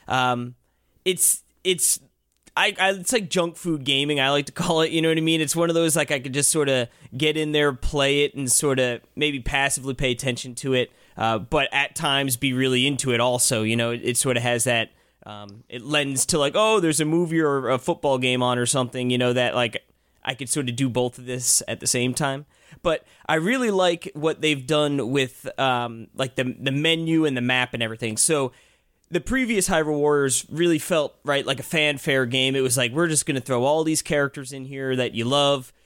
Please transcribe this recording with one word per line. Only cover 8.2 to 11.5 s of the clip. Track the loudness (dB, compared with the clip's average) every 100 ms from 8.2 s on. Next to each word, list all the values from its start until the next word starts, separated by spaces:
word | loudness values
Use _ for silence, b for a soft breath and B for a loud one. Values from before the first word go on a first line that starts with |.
it, | 0
and | -2 0
sorta | 0 2 2 0 -2 -10 -4
maybe | -2 -2
passively | -2 0 0 -2 -6
pay | -2 -2
attention | -2 -2 -4 -8 -8
to | -2
it, | 0 0 b b -4
uh, | -2 -2
but | -2